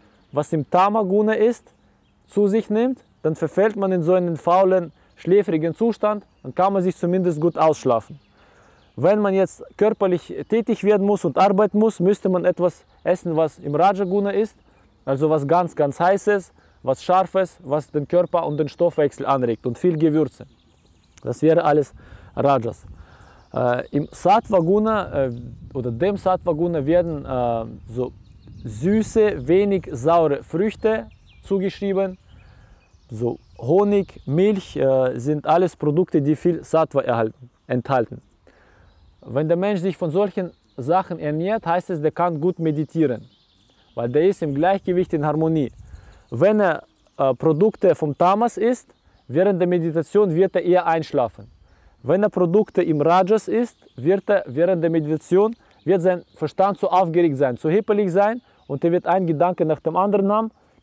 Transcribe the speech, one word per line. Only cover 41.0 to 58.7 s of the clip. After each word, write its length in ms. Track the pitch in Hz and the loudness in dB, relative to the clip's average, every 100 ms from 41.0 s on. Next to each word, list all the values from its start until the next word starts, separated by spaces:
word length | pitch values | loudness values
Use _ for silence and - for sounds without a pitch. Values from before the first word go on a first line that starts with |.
| - 165 | 0 -6
ernährt, 460 | 151 151 180 220 170 | -4 -4 -2 -4 -2
heißt 240 | 175 - | -4 -2
es, 120 | 165 | -2
der 100 | 151 | -2
kann 280 | - 175 156 | 0 -2 0
gut 200 | 180 165 | -4 -2
meditieren, 640 | 160 147 147 165 147 110 110 _ _ _ _ _ _ - | -2 -2 -4 0 0 -2 -10 _ _ _ _ _ _ -8
weil 140 | 120 | -2
der 200 | 139 185 | 2 2
ist 120 | 190 | 0
im 140 | 156 139 | -4 0
Gleichgewicht, 580 | 175 196 - 180 175 | 0 0 -2 -2 -2
in 120 | 160 151 | -2 -2
Harmonie. 460 | 151 160 160 127 - - - - - _ | 0 0 0 -2 -8 -20 -20 -20 -20 _
Wenn 320 | 117 185 214 | 0 2 4
er, 220 | 190 151 - _ _ - | 0 -2 -8 _ _ -2
äh, 160 | 135 | -2
Produkte 640 | 127 160 151 214 - 185 151 | 0 0 2 0 2 0 2
vom 220 | 151 - | -2 0
Tamas 400 | 175 202 240 - | 2 2 0 0
isst, 360 | 226 254 - _ _ _ _ | -2 -2 -8 _ _ _ _
während 320 | 135 190 180 | 0 0 2
der 80 | 175 | 0
Meditation 640 | 175 165 160 151 202 202 | 0 0 -4 -2 0 2
wird 220 | 160 190 180 | 2 0 0
er 80 | |
eher 220 | 170 180 170 | 2 2 2
einschlafen. 640 | 165 151 143 113 - 101 _ _ _ _ _ | -2 -2 -2 -2 -6 -20 _ _ _ _ _
Wenn 220 | 123 185 | 0 2
er 60 | 208 | 2
Produkte 520 | - 175 196 202 - | 0 2 2 2 0
im 200 | 175 151 | 0 2
Rajas 480 | 147 185 190 220 - | 4 4 4 0 0
isst, 280 | 220 240 - _ - | -2 -4 -8 _ -6
wird 320 | 143 196 - | -2 -2 0
er 140 | 196 - | -2 -2
während 340 | 127 175 180 | -2 0 2
der 80 | 165 | 0
Meditation, 640 | 165 151 156 - 185 214 233 _ _ | 0 -2 -6 0 2 2 -2 _ _
wird 180 | 147 190 | -2 0
sein 220 | 180 180 - - | 2 -2 -6 -8
Verstand 420 | 156 - 190 190 | -8 0 -2 0
zu 100 | 190 | 0
aufgeregt 480 | 170 175 165 170 131 | 2 2 2 2 2
sein, 220 | 135 120 | -2 0
zu 120 | 160 | -2
hippelig 400 | 196 226 208 196 | -2 0 0 0
sein 300 | 175 208 240 _ _ | 2 0 -2 _ _
und 180 | _ | _